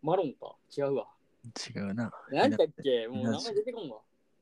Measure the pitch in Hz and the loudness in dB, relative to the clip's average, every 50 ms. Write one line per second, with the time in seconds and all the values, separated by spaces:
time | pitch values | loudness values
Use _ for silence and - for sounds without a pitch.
0 | 139 160 180 196 170 135 - _ 113 - - _ _ _ - 143 143 139 139 117 | 2 4 4 4 4 0 -2 _ -12 -14 -14 _ _ _ -2 0 0 2 2 0
1 | 107 - _ _ _ _ _ _ - 117 - - - - 113 - 101 98 98 117 | -2 -4 _ _ _ _ _ _ -20 -14 -10 -10 -10 -8 -6 -6 -4 -4 -2 -2
2 | 117 98 - - - - 131 160 226 294 220 208 160 156 - - 151 135 123 117 | -2 -4 -4 -12 -12 -4 2 4 4 4 6 4 2 2 2 -2 0 2 2 2
3 | 110 117 127 104 110 117 - - - 233 202 208 214 254 233 226 180 131 107 107 | 0 -2 -4 -2 0 0 0 0 -2 -2 -2 -2 -2 -2 -6 -6 -8 -10 -12 -14
4 | _ _ _ _ _ _ _ _ | _ _ _ _ _ _ _ _